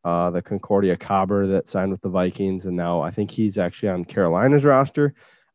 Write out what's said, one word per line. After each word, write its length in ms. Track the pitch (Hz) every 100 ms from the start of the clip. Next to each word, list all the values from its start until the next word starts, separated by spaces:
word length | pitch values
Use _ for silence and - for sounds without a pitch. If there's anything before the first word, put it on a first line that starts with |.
uh, 280 | 87 85 87
the 100 | 87
Concordia 540 | - 101 - 101 98 87
Cobber 520 | - 98 95 101 98
that 220 | 95 -
signed 220 | 95 95
with 100 | 92
the 80 | 95
Vikings, 560 | 92 92 - 98 95 95
and 120 | 87
now 240 | 85 87
I 100 | 78
think 180 | - 104
he's 280 | - 107 101
actually 320 | 87 - 104
on 160 | 90 85
Carolina's 580 | 101 87 87 127 147
roster. 500 | 143 135 151 - 143 - _ _ _